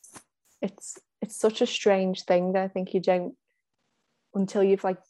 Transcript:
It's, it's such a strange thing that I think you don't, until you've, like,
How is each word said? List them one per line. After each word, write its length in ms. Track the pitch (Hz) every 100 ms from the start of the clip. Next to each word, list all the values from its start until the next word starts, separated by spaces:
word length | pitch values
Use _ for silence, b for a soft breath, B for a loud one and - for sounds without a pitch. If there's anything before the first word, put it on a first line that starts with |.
| - - - _ _ _
It's, 360 | 190 - - - _ _
it's 160 | 202 -
such 240 | 220 214
a 40 | 247
strange 600 | - 214 196 190 185 -
thing 260 | 180 180
that 120 | 190
I 40 | 190
think 260 | 190 185
you 60 | 190
don't, 340 | 175 180 180 - _ _ _ _ _ _ _ _ _ 196
until 260 | 190 208
you've, 220 | 196 196
like, 160 | 190 185